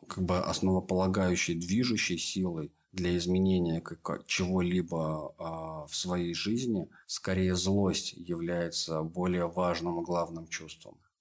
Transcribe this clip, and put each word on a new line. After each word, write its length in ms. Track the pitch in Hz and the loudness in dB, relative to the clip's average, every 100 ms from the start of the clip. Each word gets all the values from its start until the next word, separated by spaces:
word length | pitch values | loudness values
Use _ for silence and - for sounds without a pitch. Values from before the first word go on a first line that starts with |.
| - | -8
как 160 | - | -2
бы 140 | 90 90 | 2 2
основополагающей, 1160 | - 85 95 92 - 92 92 95 92 87 - 85 | 2 2 2 2 2 2 4 4 4 2 0 -2
движущей 640 | 87 107 123 110 - 85 | 0 2 2 2 0 -2
силой 520 | - 98 92 82 73 _ _ | -2 -2 -2 -2 -6 _ _
для 260 | 92 90 87 | -2 0 2
изменения 640 | 85 92 95 92 85 82 | 4 4 6 4 4 0
как-, 420 | - 82 - - - | -4 -8 -6 -6 -2
чего-либо, 1080 | - 92 92 87 90 85 85 78 78 76 - | 0 2 2 2 2 0 -2 -2 -2 -6 -8
а, 480 | - 165 160 156 147 | -8 -8 -8 -10 -8
в 80 | - | -6
своей 400 | 92 90 - 82 | -2 0 0 -2
жизни 520 | 101 117 127 101 80 - - | -2 0 0 -2 -2 -10 -10
скорее 480 | - - 95 92 90 | -6 -2 2 2 2
злость 580 | 92 101 98 - - | 2 4 4 0 -4
является 880 | 85 85 85 85 87 85 - - 80 | -8 -6 -4 -2 -2 -2 -4 -2 -2
более 460 | 80 90 90 87 85 | -2 -2 0 2 0
важным 500 | 87 90 85 85 85 | 0 0 0 -2 -4
и 40 | 85 | -2
главным 420 | 87 82 82 82 | -2 -2 -6 -10
чувством. 520 | - 78 - - - _ _ | -10 -12 -16 -18 -20 _ _